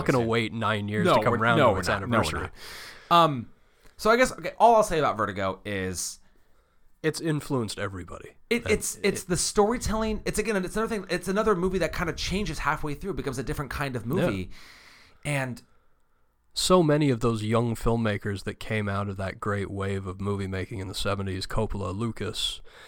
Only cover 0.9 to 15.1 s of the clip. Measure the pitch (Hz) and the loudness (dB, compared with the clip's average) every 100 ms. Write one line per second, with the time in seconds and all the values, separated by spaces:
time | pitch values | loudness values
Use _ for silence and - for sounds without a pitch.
0.9 | 107 175 127 127 120 117 156 127 92 90 | 0 4 4 2 2 4 6 4 4 0
1.9 | 101 98 117 85 92 - - - - - | -2 0 0 0 -2 -6 -10 -16 -16 -16
2.9 | - - 170 160 131 107 - _ _ - | -12 4 6 6 2 -6 -14 _ _ -20
3.9 | - 214 240 254 - 165 - 220 220 - | -2 4 6 4 0 -8 4 6 8 4
4.9 | 160 135 107 104 98 95 - 104 98 95 | 2 2 2 0 0 -2 -2 -4 -4 -2
5.9 | 87 - - _ _ _ _ _ _ - | -4 -6 -10 _ _ _ _ _ _ -20
6.9 | _ 156 151 165 151 - 135 107 - 101 | _ -4 -2 -2 -2 -2 -2 -2 -4 -6
7.9 | 92 85 - - - - 233 233 208 - | -8 -12 -14 -16 -12 -4 -2 0 0 -2
8.9 | - 202 - - 175 - - 208 240 - | -2 -2 -2 -2 -2 2 4 4 2 0
9.9 | 220 220 214 - 214 208 202 185 190 226 | 0 0 -2 -2 -2 0 0 -2 -2 -2
10.9 | 220 - 175 196 190 220 180 185 185 156 | -4 -2 -4 0 2 2 2 2 0 -2
11.9 | 156 170 - - 185 185 147 139 151 151 | -2 -4 -4 -2 -2 -2 -2 -2 -2 -4
12.9 | 143 190 139 131 120 120 139 135 - 139 | -4 -6 -6 -4 -4 -4 -6 -6 -6 -4
13.9 | 123 107 123 135 98 90 - - - - | -6 -2 0 0 0 -6 -12 -18 -20 -20
14.9 | - - | -20 -20